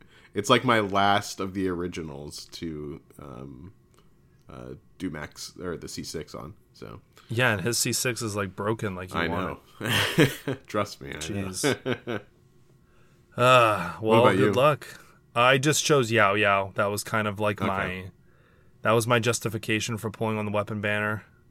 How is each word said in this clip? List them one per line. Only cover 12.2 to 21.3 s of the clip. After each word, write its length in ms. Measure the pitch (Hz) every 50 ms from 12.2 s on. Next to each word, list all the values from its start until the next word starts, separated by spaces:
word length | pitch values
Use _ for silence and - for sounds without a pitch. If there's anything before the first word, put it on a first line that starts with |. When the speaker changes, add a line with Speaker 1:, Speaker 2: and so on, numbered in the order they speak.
| -
Speaker 1:
<laughs> 40 | - _ _ _ _ _ _ _ _ _ _ _ _ _ _ _ _ _ _ _ _ _
Speaker 2:
Uh, 580 | - 123 127 127 123 117 110 104 95 87 87 85 85
well, 220 | 107 110 110 117 120
Speaker 1:
What 60 | 113
about 60 | 98
Speaker 2:
good 180 | 95 101 104 98
Speaker 1:
you? 60 | 117
Speaker 2:
luck. 260 | 135 151 143 - - - - - - - - _ _ _ -
I 240 | 120 120 127 135 139
just 260 | 131 156 143 - -
chose 280 | - 156 143 127 110 113
Yao 220 | 113 107 98 98
Yao. 360 | 107 107 101 101 98 98 98 92
That 100 | - 107
was 160 | 101 104 101 -
kind 240 | - - 110 107
of 140 | 107 101 98
like 200 | 107 104 107 101
Speaker 1:
Okay. 60 | 95 92
Speaker 2:
my, 360 | 95 98 98 92 90 92 92 95 - _ _ _ _ _ _ _ _ _ _ _ _ _ -
that 100 | 110 110
was 160 | 117 110 117
my 100 | 123 120
justification 800 | 110 120 113 - - 117 110 113 - - 113 110 107 - 120 104
for 100 | - 113
pulling 300 | - - 113 110 110 107
on 60 | 107
the 80 | 104 101
weapon 280 | 104 101 - 113 107
banner. 440 | 101 104 104 104 104 104 107 104 - -